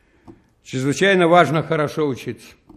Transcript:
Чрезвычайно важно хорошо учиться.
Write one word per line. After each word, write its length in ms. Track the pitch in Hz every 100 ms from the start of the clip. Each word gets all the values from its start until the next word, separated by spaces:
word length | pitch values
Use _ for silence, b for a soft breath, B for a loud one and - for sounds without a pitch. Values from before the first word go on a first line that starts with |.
| B B B B B _
Чрезвычайно 640 | - 131 135 139 190 190 170
важно 360 | 175 156 156
хорошо 440 | 147 160 143 - 151
учиться. 460 | 123 - 113 - - _